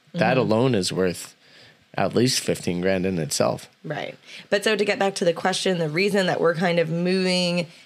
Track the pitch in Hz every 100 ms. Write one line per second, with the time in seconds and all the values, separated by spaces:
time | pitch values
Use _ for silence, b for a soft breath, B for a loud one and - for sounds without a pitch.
0 | _ 175 113 131 104 110 131 110 90 -
1 | 92 85 - - B B B B _ -
2 | 98 95 127 - - 87 - 87 92 95
3 | 92 92 73 - 107 - - _ 160 147
4 | - - B B B 202 220 214 208 202
5 | 196 196 175 165 190 185 190 175 160 151
6 | 202 202 180 - 165 160 185 170 160 170
7 | 180 190 185 180 180 175 165 B